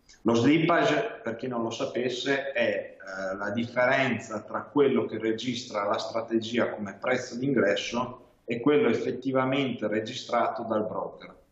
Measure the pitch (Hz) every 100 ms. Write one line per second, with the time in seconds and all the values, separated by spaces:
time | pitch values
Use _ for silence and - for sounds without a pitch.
0 | _ - 110 117 135 160 165 170 - 147
1 | - - 117 113 131 117 113 - - 120
2 | 127 120 131 135 - 120 110 98 - -
3 | 95 95 95 98 101 110 117 123 127 135
4 | 127 110 - 107 - 107 - 143 131 117
5 | 107 110 110 110 123 113 - 104 104 113
6 | - 113 - 113 110 117 - - 101 -
7 | 117 127 - 120 139 117 98 - - 120
8 | - - - _ - 117 143 - - -
9 | - - 135 131 131 139 131 - 107 110
10 | 110 131 - 120 113 117 107 107 - 95
11 | - - 87 - _